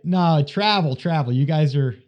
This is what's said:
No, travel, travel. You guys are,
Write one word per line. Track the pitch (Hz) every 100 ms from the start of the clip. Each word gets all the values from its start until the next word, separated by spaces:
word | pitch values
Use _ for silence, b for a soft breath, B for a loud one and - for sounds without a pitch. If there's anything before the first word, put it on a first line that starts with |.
No, | 170 180 170 156 143
travel, | - 208 202 156
travel. | 131 175 165 123
You | 127 139
guys | 156 156
are, | 143 135 107